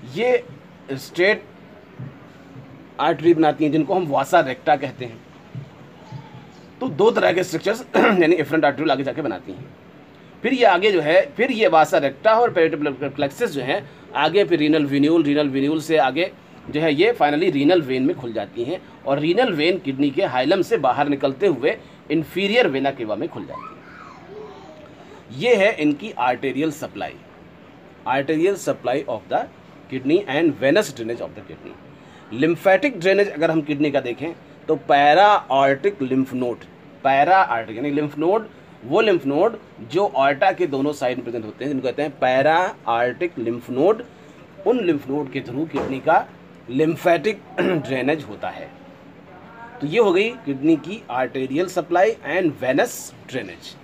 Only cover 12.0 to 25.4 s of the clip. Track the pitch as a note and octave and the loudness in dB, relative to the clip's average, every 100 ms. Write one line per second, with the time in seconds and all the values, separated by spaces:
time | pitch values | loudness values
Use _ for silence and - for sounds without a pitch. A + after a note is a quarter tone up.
12 | C#3+ C3+ A3 A3 A#3+ F3 D#3+ D3+ D3 B2+ | 0 0 2 4 2 2 0 2 -4 -4
13 | C#3+ C#3 C#3+ C#3 A#3+ C#3+ B2 F3+ - - | -8 -4 -4 -2 -4 -4 -4 -4 -4 -20
14 | - B2 D3+ F3+ F#3 E3 D3+ D#3 C#3+ C#3 | -10 -2 2 2 2 2 2 2 2 2
15 | C#3+ E3+ D3 C#3+ D3 C3+ C#3 D#3+ D3 D#3+ | 2 2 2 0 0 0 -2 -2 0 2
16 | C3+ C3 F#3 - - - - D3 D#3+ C#3+ | 2 0 -4 -6 -20 -20 -8 -2 0 2
17 | G#3 A#3+ D3 D3 F3+ C#3+ C#3+ F#3 C#3 B2+ | 2 4 2 2 0 2 4 2 2 -2
18 | C3 F3 A#2+ A2 G2+ A2 A#2 F3+ - - | -2 -2 -6 -8 -8 -8 -8 -8 -12 -12
19 | - C#3 D#3 F3+ B3 E3 D#3 - C#3 C3 | -4 -2 0 2 2 2 0 0 -4 -2
20 | C#3+ C3+ F#3 B2+ C3 F#3+ F3 A3+ C#3 A#2+ | -2 0 -2 0 0 0 0 0 0 0
21 | C#3+ C#3 C#3 C3+ G3+ C3+ C#3 A3 - - | 0 0 -2 0 0 0 -2 -4 -10 -20
22 | - D#3 D3+ F#3 G3 A3+ G#3 C3+ C3+ C3+ | -4 -4 -2 -4 0 2 2 0 -2 -4
23 | A2 G#2 D3 - F#2 - - - - - | -6 -6 -6 -10 -12 -14 -16 -18 -20 -20
24 | - - - G#4 G#4+ G4+ - - - - | -20 -20 -20 -18 -18 -20 -20 -20 -20 -20
25 | - - - B2 | -20 -20 -18 -4